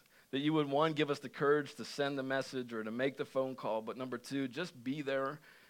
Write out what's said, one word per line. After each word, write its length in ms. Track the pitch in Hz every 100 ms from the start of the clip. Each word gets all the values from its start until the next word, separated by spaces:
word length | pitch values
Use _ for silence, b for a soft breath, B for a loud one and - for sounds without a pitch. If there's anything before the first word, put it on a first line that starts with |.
| _ b b
that 80 | 139
you 140 | 147
would, 160 | 156 143
one, 240 | 139 160
give 160 | 151 147
us 100 | 139
the 100 | 127
courage 460 | - 147 147 139 -
to 100 | 110
send 320 | - 143 139
the 60 |
message 500 | 131 135 127 131 120
or 100 | 113
to 80 | 107
make 260 | 117 139 135
the 80 | 139
phone 300 | 135 131 127
call, 260 | 123 110
but 160 | 113 110
number 200 | 131 120
two, 300 | - 139 135
just 360 | 120 175 127
be 180 | 120 151
there 380 | 135 135 135 151 B B